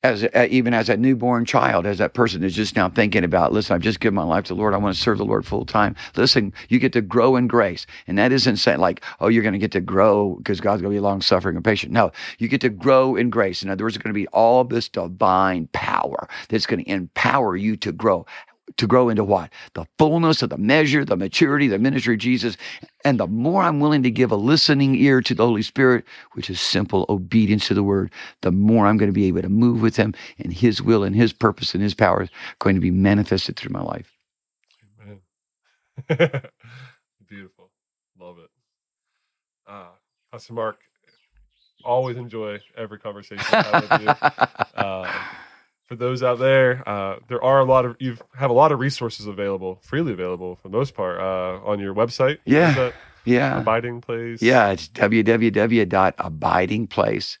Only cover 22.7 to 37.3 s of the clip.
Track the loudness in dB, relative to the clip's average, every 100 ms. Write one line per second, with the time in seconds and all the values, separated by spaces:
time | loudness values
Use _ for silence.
22.7 | -18 -20 _ 0 0 0 0 0 2 0
23.7 | 2 2 2 2 0 0 2 2 2 4
24.7 | 2 4 4 4 4 2 0 2 2 -2
25.7 | 2 4 4 -2 -20 -18 -12 -10 -6 -2
26.7 | -2 0 -2 0 -2 0 2 4 2 0
27.7 | 0 2 0 -2 -8 -20 _ -2 2 4
28.7 | 4 4 4 2 2 0 0 0 2 2
29.7 | 2 0 0 -2 -2 -14 -14 -12 0 0
30.7 | 2 2 2 2 2 2 2 0 0 -6
31.7 | -2 -2 2 2 2 -2 -10 -18 -4 0
32.7 | 2 2 2 4 4 2 -2 -2 -10 -10
33.7 | -10 -8 -10 -14 _ _ _ _ _ _
34.7 | _ _ _ -20 -20 _ _ _ _ _
35.7 | _ _ -20 -6 0 0 -2 -12 _ -20
36.7 | -20 -20 _ _ _ _